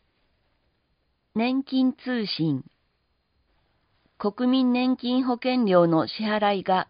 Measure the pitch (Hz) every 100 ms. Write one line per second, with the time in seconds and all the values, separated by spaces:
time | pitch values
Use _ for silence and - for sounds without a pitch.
0 | _ _ _ _ _ _ _ _ _ _
1 | _ _ _ 214 247 262 269 262 254 -
2 | 254 240 196 - 160 135 - _ _ _
3 | _ _ _ _ _ _ _ _ _ _
4 | _ - 208 - 247 262 254 247 254 254
5 | 240 254 254 233 254 254 214 180 170 160
6 | 113 - 220 214 202 196 190 185